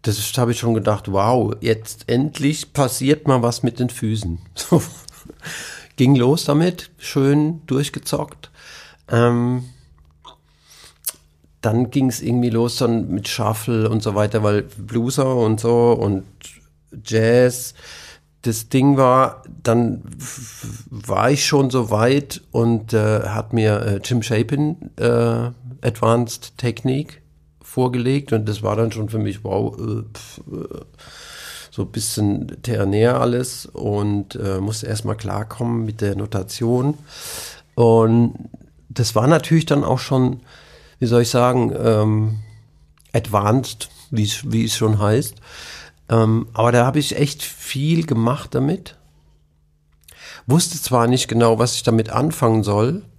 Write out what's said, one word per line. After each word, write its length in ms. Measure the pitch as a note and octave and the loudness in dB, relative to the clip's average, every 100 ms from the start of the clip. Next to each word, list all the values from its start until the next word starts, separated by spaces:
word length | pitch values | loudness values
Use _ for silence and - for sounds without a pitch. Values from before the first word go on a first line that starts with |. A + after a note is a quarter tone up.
Das 180 | - G#2 | -2 -4
ist, 180 | G#2+ - | -4 -2
hab 100 | A#2+ | 0
ich 100 | A#2 | 0
schon 140 | A#2 | 0
gedacht, 380 | A2 G#2 G2+ - | 0 0 -2 -2
wow, 400 | G2 G#2 B2 G#2 G#2 | 0 2 2 0 -2
jetzt 480 | - A2+ - - - | -2 -2 -4 -14 -2
endlich 640 | A#2+ D3 D3 C#3 D#3 - | 0 0 -2 -2 -2 -6
passiert 560 | - C3 - C3 D3+ - | -2 -2 0 0 0 2
mal 140 | C3 | 2
was 200 | A#2 A#2 | 2 0
mit 160 | B2 A#2 | -4 -2
den 120 | B2 | -4
Füßen. 480 | - A2 A2 F#2 E2+ - | -2 -4 -4 -4 -8 -10
<laughs> 80 | |
So. 280 | - - F3 - - - - - - - - - - - - | -14 0 0 0 -14 -20 -20 -20 -20 -16 -14 -14 -18 -20 0
Ging 180 | B2+ | 4
los 300 | C#3 A#2+ D#3+ | 4 4 0
damit, 460 | - C#3+ F3 F3 - _ | 0 0 0 -4 -14 _
schön 640 | - D3 C3+ C#3+ D3+ E3 - | -8 0 2 2 0 -4 -4
durchgezockt. 840 | C3 C#3+ - - D3+ D3+ - - _ - - - - - | -4 -4 -8 -8 -8 -8 -12 -20 _ -20 -20 -20 -20 -4
Ähm, 560 | A#2 A#2+ A#2+ A#2+ B2 B2 - _ _ _ _ - _ _ _ _ - - _ - - _ _ _ _ | 2 2 2 0 -2 -6 -18 _ _ _ _ -20 _ _ _ _ -20 -20 _ -14 -14 _ _ _ _
dann 300 | A2 A2 B2 | -2 0 0
ging's 300 | C#3+ C3 A#2 | 0 0 -2
irgendwie 300 | - A#2+ A#2+ | -2 0 0
los 260 | A2+ A#2+ - | 0 -2 0
dann 320 | A#2+ A#2 - | 0 0 -2
mit 200 | F#2+ G#2 | -4 -6
Shuffle 600 | - G#2+ A2 - A2+ A2 | -4 -2 -2 -2 0 0
und 140 | A2 | 0
so 120 | A2 | -2
weiter, 280 | G2+ G#2 A2 | 0 0 2
weil 200 | G#2 G#2 | 2 0
Blueser 760 | - - G#2 A2+ A#2+ C3 C3 B2+ | -2 -12 -6 -2 -2 0 0 2
und 240 | A2 A2 | 2 2
so 320 | A#2 A#2+ A#2+ | 2 4 4
und 320 | A#2 G#2 F#2+ F#2 - - - _ _ _ - | 4 2 -2 -4 -20 -20 -20 _ _ _ -18
Jazz. 680 | G#2+ A2 A2+ B2 B2+ B2 - - - - - - _ _ | -2 2 4 6 4 2 -12 -14 -20 -20 -20 -20 _ _
Das 260 | B2 A2 A2 | -4 -4 0
Ding 280 | C3+ C3+ C3+ | 2 4 6
war, 480 | C3 B2+ C3 - - - | 4 4 2 -2 -20 -6
dann 400 | - A#2 A#2 - G#2+ A2 | 0 2 2 -2 -10 -14
f-, 680 | B2+ - A2+ - A2 G#2+ - | -14 -14 -16 -14 -14 -14 -14
war 400 | G#2+ G#2 G2 A#2 | -14 -4 0 2
ich 160 | C#3+ - | 2 2
schon 240 | C#3+ C3+ | 2 2
so 200 | B2+ A2+ | 0 0
weit 520 | G#2+ A#2 C#3 C#3 - _ | 2 2 2 -2 -14 _
und, 420 | - A#2 A#2 A2 | 0 2 0 0
äh, 280 | A#2 G#2+ G#2+ G2 | 0 2 0 -2
hat 240 | A2 A2 | -6 -2
mir, 280 | A2+ G#2+ G#2 | 0 2 2
äh, 180 | A2 G2 | 0 -4
Jim 200 | - A#2+ | -2 -2
Chapin, 680 | G#2+ A2 A2+ C#3 D3+ D#3+ - - | 0 -2 0 0 -2 -4 -12 -2
äh, 540 | A#2+ A#2+ A#2 A#2 A#2+ A#2+ - - A#2 | 0 2 2 0 -4 -8 -18 -4 -4
Advanced 720 | A2 A2+ A#2 A#2 - - - | 0 2 2 0 -6 -16 -6
Technique 640 | B2 A2+ C3 C3 D#3 - _ _ _ _ | -6 -2 -2 -2 -6 -14 _ _ _ _
vorgelegt 720 | - - B2+ B2 A#2+ C#3 C#3 | -10 -2 0 0 0 -2 0
und 160 | A2+ G#2+ | -2 -2
das 140 | G#2+ | -4
war 100 | G#2 | -2
dann 160 | G#2 A2+ | 0 -2
schon 180 | A2 G#2+ | -2 -6
für 100 | A2 | -4
mich, 260 | G#2 G2+ | -4 -6
wow, 340 | G#2 G2 A2 A2 | -4 -2 -2 -6
äh, 240 | A2+ A2 A2 | -8 -8 -10
pf, 260 | G#2+ - - - | -16 -20 -20 -14
äh, 300 | - - - - - - - - - - - - | -12 -12 -14 -18 -20 -20 -20 -20 -18 -18 -18 -16
so 120 | - | -10
ein 100 | F#2 | -8
bisschen 680 | A2 A2 - G#2 G2+ - - | -6 -6 -2 0 0 -6 -10
ternair 580 | - G#2+ G2 G#2 A2+ B2+ | -6 -2 0 2 2 2
alles 460 | A#2+ A#2+ B2+ - - | 0 -2 -4 -10 -14
und, 680 | - A2 G#2 G#2 G#2 G2 | -8 -4 -2 0 -2 -4
äh, 240 | - G2 F#2+ | -6 -4 -2
musste 300 | G2+ A2 A#2+ | -4 -6 -6
erstmal 280 | G#2+ A2 G#2+ | -6 -4 -6
klarkommen 680 | G#2 G2 A2 - A#2+ A#2 A2 | -4 -6 -6 -6 -4 -2 -4
mit 140 | A2 | -4
der 140 | G2+ G2 | -4 -4
Notation. 840 | G2+ G2+ F#2+ - A#2 B2 C3+ D3+ - - - - - - _ - | -4 -6 -6 -4 0 2 0 -2 -10 -18 -14 -14 -14 -18 _ 2
Und 580 | A#2 A2+ A2+ A#2 A#2 A#2 - - - _ _ | 6 6 6 6 4 0 -16 -18 -20 _ _
das 240 | - A2+ | -4 0
war 120 | G#2+ B2 | 2 4
natürlich 360 | D#3+ - E3 | 4 4 2
dann 180 | D#3+ C#3+ | 2 0
auch 160 | - B2+ | 2 -2
schon, 400 | - C3+ B2+ B2+ - - - - - _ | 0 0 2 -2 -12 -20 -20 -20 -20 _
wie 80 | B2 | 2
soll 160 | A#2+ | 2
ich 80 | A#2 | 4
sagen, 420 | B2 A#2+ B2 A2 G2+ | 2 2 2 0 0
ähm, 600 | A2+ G#2+ G#2+ G#2+ A2 A2 - - _ _ _ _ _ | 2 4 4 2 0 -2 -8 -20 _ _ _ _ _
advanced, 760 | B2 A2+ G#2 G2+ B2 B2 - - - - | -4 0 0 2 2 0 -12 -16 -18 -6
wie 140 | A2+ | -2
es, 260 | G#2 - C#3 | -2 -4 -4
wie 120 | A2+ | -2
es 120 | A2 - | -2 0
schon 220 | A2 G#2+ | 2 2
heißt. 380 | G#2 A2+ D#3 - - - - - - _ _ | 2 2 0 -10 -20 -20 -18 -20 -20 _ _
Ähm, 380 | A2+ A2 A2 A#2 | 2 4 2 -2
aber 200 | - A#2 | 0 4
da 120 | A#2+ | 4
hab 120 | B2 D3+ | 4 2
ich 200 | C#3+ - | -2 -2
echt 260 | C#3+ - | -2 -2
viel 600 | - - - C3 D3 E3 | -12 -12 -10 -4 0 0
gemacht 500 | D#3+ A2+ A2+ C#3 - | 2 0 0 -2 -4
damit. 440 | C3 C3+ F#3+ - - _ _ _ _ _ _ _ _ _ _ - - - - - | -2 0 -2 -6 -20 _ _ _ _ _ _ _ _ _ _ -20 -20 -20 -16 2
Wusste 340 | D3+ F3+ D#3+ | 2 2 -6
zwar 260 | - B2+ A#2 | 0 2 4
nicht 200 | B2+ - | 2 2
genau, 320 | A#2 A#2 A2+ | 4 4 4
was 160 | A#2 - | 2 0
ich 80 | |
damit 260 | - A2+ A2 | 2 2 2
anfangen 540 | A2+ D3 D#3 A#2+ A2 | 0 -2 2 2 2
soll 380 | G2+ G2+ A#2 F3 - | 2 2 2 -2 -8